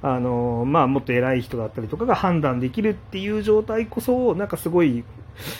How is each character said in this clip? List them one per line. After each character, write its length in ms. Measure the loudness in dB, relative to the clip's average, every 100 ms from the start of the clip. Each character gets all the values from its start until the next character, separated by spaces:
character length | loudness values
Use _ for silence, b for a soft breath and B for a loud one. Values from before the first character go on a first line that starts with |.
あ 160 | 0 0
の、 460 | 0 0 0 0 2
ま 160 | 4
あ、 40 | 4
も 140 | 2
っ 20 |
と 100 | 0
偉 220 | 0 2
い 80 | 0
人 140 | -2 -6
だ 100 | -6
っ 40 |
た 100 | -6
り 80 | -8
と 80 | -4
か 100 | 0
が 80 |
判 260 | 2 2 2
断 200 | 2 0
で 100 | -2
き 120 | 0
る 80 | -2
っ 40 |
て 240 | -2 -6 -8
い 100 | -4
う 120 | -2
状 200 | 2 2
態 240 | 2 -4 -4
こ 140 | -4
そ、 340 | 0 2 2
な 120 | 0 -2
ん 20 |
か 80 | -4
す 120 | 0
ご 140 | 4
い、 220 | 4 2 -6 -16 -18 B B